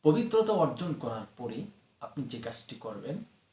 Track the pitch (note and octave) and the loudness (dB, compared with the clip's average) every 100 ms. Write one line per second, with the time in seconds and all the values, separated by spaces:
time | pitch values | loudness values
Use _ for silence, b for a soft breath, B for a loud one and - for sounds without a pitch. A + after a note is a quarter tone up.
0 | D3+ F#3 A#3 A3 G#3+ G3+ D#3 A2+ F3 D3 | 8 6 4 4 4 4 2 0 -4 -4
1 | A#2+ A2 G#2+ - A#2 A2+ G3+ - _ _ | -4 -6 -10 -10 -8 -8 -10 -14 _ _
2 | - - A#2+ A#2 A#2 - - A2+ A2 G#2 | -12 -8 -8 -6 -6 -8 -10 -10 -10 -8
3 | A#2 E3+ - _ _ | -8 -8 -10 _ _